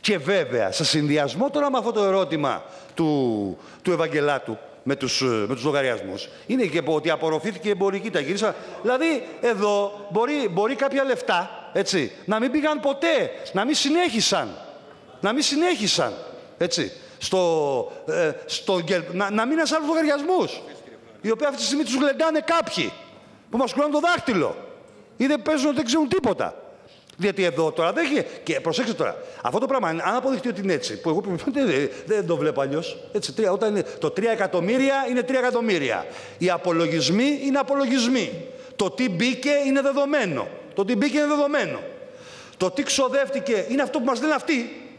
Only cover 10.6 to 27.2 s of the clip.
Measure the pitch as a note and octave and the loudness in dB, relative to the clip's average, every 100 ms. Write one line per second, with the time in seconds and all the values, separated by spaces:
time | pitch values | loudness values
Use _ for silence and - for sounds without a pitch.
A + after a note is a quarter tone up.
10.6 | G#3+ B3+ C#4 C#4 C4+ A#3+ - F3+ F#3+ - | 0 2 0 2 2 0 2 0 0 -10
11.6 | - - G3 F#3 A#2+ - - G#3+ B3 D4 | -4 -2 2 0 0 -4 -2 0 2 2
12.6 | D4+ D4 C#4 C#4 E4 D4 E3+ - - F#3+ | 2 2 0 0 2 2 0 -4 -4 -2
13.6 | A#3 D4+ C#4 D#4+ F4 A3 - F#3 A#2 - | 0 2 2 2 2 2 2 0 -2 -8
14.6 | - - - - - - G3 B3+ - C#4+ | -16 -18 -20 -20 -20 -2 0 2 0 2
15.6 | F4 C#4+ G#3 - B2+ F#2+ - - - - | 2 2 0 2 0 -2 -12 -16 -18 -4
16.6 | F3 - A2 - - - - F#3+ F3 E3 | -2 0 -2 -6 -20 -10 0 2 4 4
17.6 | C#3+ C3 G#2 - - D#3+ D#3+ C3 - - | 2 0 -2 -8 -4 2 2 0 -8 -6
18.6 | - F#3 D#3+ F3+ E3+ F3 G3+ G#3 A#3 D#4 | 0 0 2 -2 -2 -2 0 0 0 2
19.6 | D4 D#4 D4 D#4+ D#4 C#4+ D4 F#4 - - | 2 0 2 2 2 2 2 0 0 -4
20.6 | - - - - - - G#3 A3+ D4 C4+ | -14 -18 -20 -20 -20 -8 -2 0 0 0
21.6 | A3+ C#4 B3 B3+ C#4+ C4+ D#4+ D#4 D#4 E4+ | 0 0 0 2 2 4 2 2 2 0
22.6 | - - A2+ - - - - - - A#3 | 0 -2 -4 -4 -18 -20 -20 -20 -6 -2
23.6 | B3+ B3+ D4 D4 E4 F4 - G3 B2 - | 0 2 2 4 4 2 2 2 2 -2
24.6 | - - - - - - C4+ D4 - D#4 | -12 -18 -20 -20 -20 -2 0 2 2 2
25.6 | C#4+ C4+ A#3+ D4+ D4 F#4 B3 F3+ F#2 - | 2 0 2 2 2 2 2 0 -2 -4
26.6 | - - - - - - | -18 -20 -20 -20 -20 -2